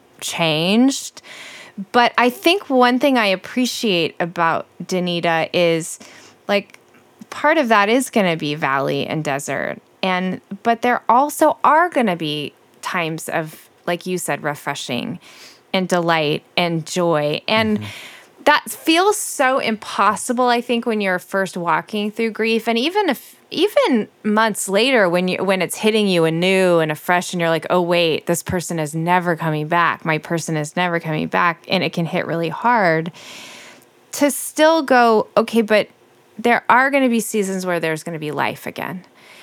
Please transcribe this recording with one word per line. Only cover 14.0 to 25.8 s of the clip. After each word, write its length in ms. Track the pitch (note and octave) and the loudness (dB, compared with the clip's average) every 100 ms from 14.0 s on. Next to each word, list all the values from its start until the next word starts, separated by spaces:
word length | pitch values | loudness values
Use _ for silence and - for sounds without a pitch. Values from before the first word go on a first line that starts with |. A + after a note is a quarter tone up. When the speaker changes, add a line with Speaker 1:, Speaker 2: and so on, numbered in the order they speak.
| F3+ | -4
Speaker 1:
you 100 | F3+ | -6
said, 260 | - C#3 | -4 -4
refreshing 760 | D3+ D3 - C#3 - B2+ - F3 - - - - _ | -4 -6 -8 -8 -6 -6 -6 -10 -14 -20 -20 -20 _
and 120 | F#3+ F3+ | -2 0
delight 580 | F3+ E3+ E3 D3 D#3 _ - | 0 2 0 0 -2 _ -2
and 300 | F3 E3 D3+ | 0 -2 -4
joy. 560 | F3+ E3+ D3+ D3 - - | -2 0 2 0 -4 -2
And 300 | A3 A3 G#3 | 0 0 -2
Speaker 2:
Mm-hmm. 80 | G3+ - - - - - | -4 -14 -18 -20 -20 -2
Speaker 1:
that 260 | - D4+ - | 2 2 0
feels 460 | - - E4 G4 G4 | -6 0 2 4 0
so 420 | - - C4 C4+ | -4 0 0 0
impossible, 880 | - A3 - - G3+ G#3 - B3 B3 | -2 -4 -6 0 0 0 -4 0 2
I 120 | A#3+ | 0
think, 240 | A#3 A#3 | 0 -4
when 160 | A#3 G#3+ | -2 -2
you're 180 | G3 F3+ | 0 -2
first 380 | - G3 F#3+ F#3 | -2 -4 -2 -4
walking 540 | E3+ D#3+ E3+ G#3+ G#3 | -2 -2 -2 -6 -6
through 200 | G#3 A3+ | -4 -4
grief. 360 | G#3 A3 A3+ A3+ | -2 0 0 0
And 100 | A3+ | -2
even 300 | C#4 G4 F#4+ | 0 0 0
if, 280 | B3 - - - | -2 -6 -20 -10
even 560 | B3 G4+ D5 B4 A#3+ E3+ _ | -2 0 2 2 2 -2 _
months 460 | G#3+ G#3 A3 F#3+ - | -2 2 0 -2 -2
later, 400 | G3 B3+ B3+ F#3 | 0 4 4 4
when 200 | F3+ F#3 | 2 0
you, 140 | F3+ | -2
when 200 | F3+ F#3+ | 0 0
it's 160 | E3 | -2
hitting 280 | - | -2